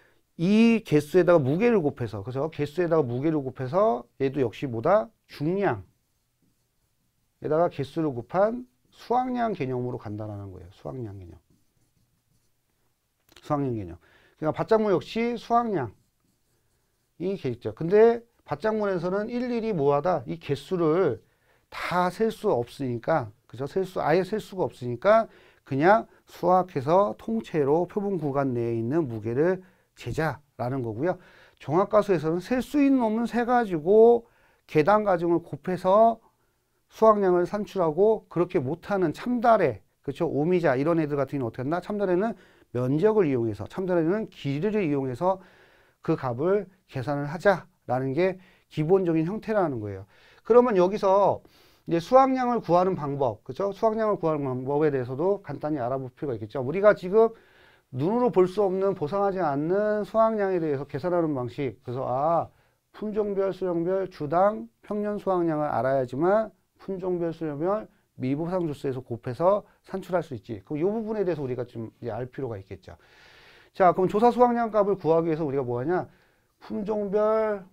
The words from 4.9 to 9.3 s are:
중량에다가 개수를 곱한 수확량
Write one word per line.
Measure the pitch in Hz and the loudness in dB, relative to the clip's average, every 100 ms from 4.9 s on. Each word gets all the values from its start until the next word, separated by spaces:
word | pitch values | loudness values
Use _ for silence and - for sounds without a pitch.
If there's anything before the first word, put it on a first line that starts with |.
| 202 226 _ _ | 2 0 _ _
중량에다가 | - 147 196 185 110 - _ _ _ _ _ _ _ _ _ _ _ _ _ _ _ 135 156 175 | -6 -4 -2 -2 -4 -10 _ _ _ _ _ _ _ _ _ _ _ _ _ _ _ -2 0 0
개수를 | 175 131 165 156 | -2 -8 -4 -4
곱한 | 120 110 175 214 240 254 _ _ | -4 -4 0 0 -2 -12 _ _
수확량 | - - 240 254 | -12 -2 -2 -2